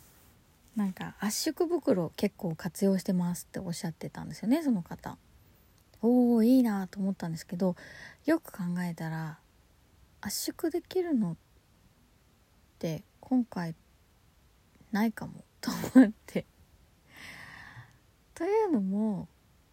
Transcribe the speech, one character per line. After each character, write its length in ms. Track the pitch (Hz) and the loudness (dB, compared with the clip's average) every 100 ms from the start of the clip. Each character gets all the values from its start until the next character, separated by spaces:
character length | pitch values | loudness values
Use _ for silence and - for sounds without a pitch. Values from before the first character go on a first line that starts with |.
| - _ - _ _ _ _ - | -20 _ -20 _ _ _ _ -4
な 120 | 196 | -4
ん 60 | |
か、 220 | 185 170 - | -4 -10 -6
「圧 320 | 202 - 320 | -4 -2 -4
縮 160 | - 330 | -2 -2
袋 400 | 349 - 190 165 - | 0 2 0 0 -2
結 180 | 208 - | -4 -2
構 180 | 175 | -6
活 300 | 160 175 - | -6 -8 0
用 140 | 196 190 | 2 2
し 60 | |
て 100 | - | 0
ま 200 | 180 175 | 0 0
す」 140 | 180 - | -4 -8
っ 40 | |
て 60 | - | -8
お 100 | 190 | -8
っ 20 | |
し 140 | 170 170 | -6 -6
ゃ 60 | |
っ 20 | |
て 160 | 160 156 | -8 -12
た 140 | - | -10
ん 60 | 165 | -12
で 60 | 156 | -6
す 60 | |
よ 80 | 196 | 0
ね、 120 | 294 | 2
そ 100 | 302 | 2
の 120 | 214 | 0
方。 340 | 170 175 - - _ - - _ _ _ _ - | -2 -10 -12 -14 _ -20 -20 _ _ _ _ -2
お 380 | 226 247 240 233 | 4 6 6 6
ー、 60 | 220 | 8
い 140 | 262 | 6
い 40 | |
な 260 | 240 196 190 | 6 2 -4
と 100 | 202 | -4
思 120 | 190 | -4
っ 20 | 190 | -2
た 140 | 175 | -4
ん 20 | |
で 60 | 160 | -6
す 100 | - | -8
け 80 | 175 | 0
ど、 220 | 190 180 - - - - - | 0 0 -8 -18 -20 -6 0
よ 160 | 320 | 0
く 100 | - | -2
考 120 | - 175 175 | -6 -4 -2
え 100 | 175 | -4
た 160 | 165 165 | -6 -6
ら、 300 | 160 160 156 _ _ _ _ _ - - _ | -6 -8 -12 _ _ _ _ _ -20 -20 _
圧 320 | 208 - - | -8 -6 -6
縮 160 | - 330 | -4 -4
で 120 | 339 | -4
き 200 | - 370 | -2 -2
る 140 | 349 269 | 0 2
の 160 | 180 | 0
っ 40 | 165 _ _ _ _ _ _ _ _ _ _ _ _ _ _ | -4 _ _ _ _ _ _ _ _ _ _ _ _ _ _
て 280 | 170 156 - _ | -6 -6 -10 _
今 240 | - 254 233 | 0 0 0
回 280 | - 165 160 _ _ _ _ _ _ _ _ _ _ - | -4 -6 -8 _ _ _ _ _ _ _ _ _ _ -4
な 140 | 196 226 | 0 0
い 80 | |
か 140 | - - | -2 -10
も、 180 | - - _ | -14 -20 _
と 100 | - - - 254 | -6 -4 6 8
思 120 | 214 | 8
っ 20 | - - | 4 -8
て。 200 | 175 - _ _ _ _ _ _ - - - - - - - - _ _ _ _ | -8 -8 _ _ _ _ _ _ -20 -18 -18 -18 -20 -20 -20 -20 _ _ _ _
と 100 | - | -6
い 200 | 339 427 427 | 0 2 4
う 60 | |
の 100 | 262 | 2
も、 480 | 190 202 220 185 160 _ _ _ _ | 2 0 0 -2 -6 _ _ _ _